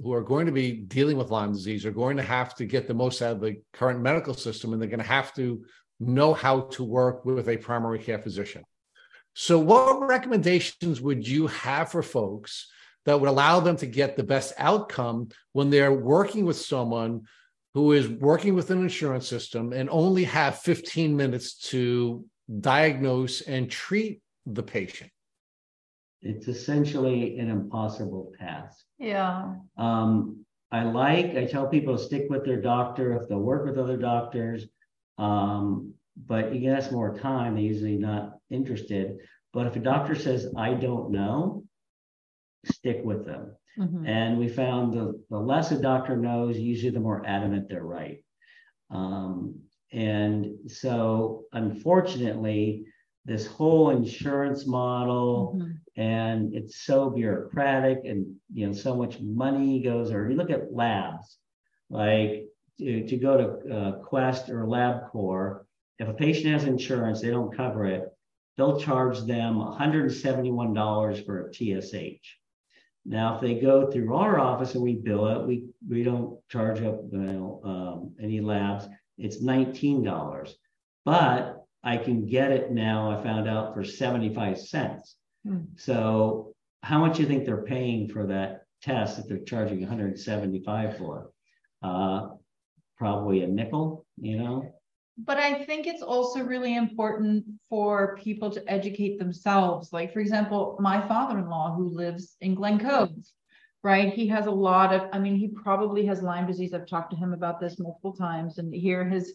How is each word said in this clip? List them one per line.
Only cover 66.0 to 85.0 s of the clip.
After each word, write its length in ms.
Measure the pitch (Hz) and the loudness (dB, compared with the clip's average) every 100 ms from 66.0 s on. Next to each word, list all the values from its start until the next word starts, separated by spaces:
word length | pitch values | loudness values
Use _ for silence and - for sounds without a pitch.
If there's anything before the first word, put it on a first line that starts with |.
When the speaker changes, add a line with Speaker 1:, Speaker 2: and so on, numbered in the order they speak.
| 110 | -6
Speaker 2:
a 60 | |
patient 380 | 110 151 - 156 | 0 2 2 2
has 120 | 147 | 2
insurance, 560 | 139 123 - 123 113 107 | 2 0 0 0 0 -2
they 100 | 120 | 0
don't 240 | 120 107 | -2 -2
cover 300 | - 123 107 | -4 -4 -2
it, 200 | 98 92 90 - _ _ _ - | -2 -2 -6 -14 _ _ _ 0
they'll 240 | 139 - | 2 2
charge 400 | 151 127 127 110 | 2 2 2 0
them 400 | 110 117 117 110 | -2 -2 0 -2
a 120 | 101 | -2
hundred 380 | - 151 156 135 | -2 2 2 0
seventy-one 640 | - 135 127 127 120 113 | 0 -2 0 0 0 0
dollars 480 | 107 107 107 107 104 | 0 0 0 0 -2
for 260 | 101 92 - | -6 -8 -8
a 60 | |
T 220 | - 110 | -6 -2
S 180 | 95 - | -2 -4
H. 440 | 95 - - - - _ _ _ _ _ _ | -8 -10 -12 -20 -20 _ _ _ _ _ _
Now, 300 | - 110 113 | -6 -2 0
if 60 | 117 | 0
they 120 | 123 117 | -2 2
go 300 | 135 135 139 | 6 6 6
through 240 | 135 110 | 0 0
our 240 | 143 208 165 | 2 2 4
office 360 | 127 120 127 | 2 0 -2
and 80 | 127 | 0
we 120 | 123 | 0
bill 320 | 110 110 104 107 | 0 0 0 2
it, 180 | 113 123 | 0 -2
we, 200 | 123 - - 214 | -2 -4 -12 -4
we 140 | 117 | 0
don't 380 | 123 120 110 - - | 0 0 -4 -10 -8
charge 320 | 120 110 110 | -2 0 0
up, 220 | 113 107 95 | -2 -4 -6
you 60 | 98 | -6
know, 420 | 95 95 92 - | -4 -4 -8 -8
um, 520 | 98 92 90 87 - - | -8 -6 -6 -10 -12 -8
any 200 | 107 107 | -4 -2
labs. 480 | 107 101 101 101 - - _ - | -2 0 -2 -4 -8 -18 _ -10
It's 240 | 107 - | -8 -2
nineteen 600 | 123 131 127 - 143 135 | 2 2 2 0 0 2
dollars, 540 | 104 82 73 - - - _ _ _ _ | 0 -2 -6 -8 -12 -16 _ _ _ _
but 580 | 175 170 135 123 123 - - _ | 4 6 6 4 0 -10 -20 _
I 140 | 120 120 | -2 -2
can 280 | 127 113 104 | 0 0 2
get 260 | 131 135 | 2 4
it 200 | 131 - | 2 2
now, 380 | 117 110 110 107 | 0 0 0 0
I 120 | 104 | -2
found 240 | 113 110 107 | -2 -2 0
out, 260 | 110 110 | -2 -2
for 100 | 104 | -6
seventy-five 720 | 95 - 123 120 107 113 101 92 | -8 -4 -2 0 0 0 -2 -4
cents. 580 | - 156 - - | -4 -4 -4 -6